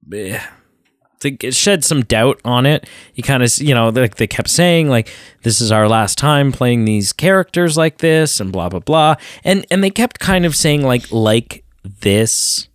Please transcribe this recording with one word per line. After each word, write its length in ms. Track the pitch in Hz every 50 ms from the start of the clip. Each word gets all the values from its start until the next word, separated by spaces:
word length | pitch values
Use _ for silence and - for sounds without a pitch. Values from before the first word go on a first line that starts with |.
| _ 69 87
eh, 280 | 101 104 92 101 110 - - - _ _ _ _ _ _ _ _ _ _ _ _ _
they, 160 | - 143 139 120 -
it 100 | 123 131
shed 280 | - - 202 202 175 143
some 180 | - 160 147 120
doubt 360 | - 120 110 113 131 135 - _
on 200 | 117 123 123 127
it. 240 | 139 151 - - - - - - - _
He 100 | - 120
kinda 200 | - 139 127 123
s-, 160 | 120 - -
you 140 | 143 151 135
know, 160 | 120 117 113
they, 160 | 110 123 127
they 220 | 110 98 - 117 104
kept 200 | - - 120 -
saying, 400 | - - 170 180 170 165 160 147
like, 200 | 135 117 107 - - - - - - _ _
"This 180 | 117 107 -
is 120 | 120 110 110
our 160 | 107 107 107
last 280 | 113 110 107 98 -
time 360 | - - 147 151 143 143 139 127
playing 320 | - 131 123 120 117 113
these 280 | 107 107 107 101 95 -
characters 640 | - - 180 190 190 180 _ - 175 175 170 151
like 220 | 160 160 160 151 _
this," 400 | - 165 160 160 156 147 - -
and 140 | 104 92 95
blah, 160 | 95 85 87
blah, 100 | 92 92
blah. 380 | - - 151 160 151 151 156 - - - - - _
And, 240 | - 190 196 - -
and 140 | - 185 196
they 80 | 196
kept 300 | 196 - 233 240 - -
kind 260 | - - 190 185 175
of 80 | 170 147
saying, 280 | - - 160 147 147 143
like, 260 | 131 123 123 120 -
"Like 540 | - 113 110 107 107 117 117 - - - _ _ _ _ _
this." 840 | 101 98 - - 104 98 104 113 113 - - - - - - - _ _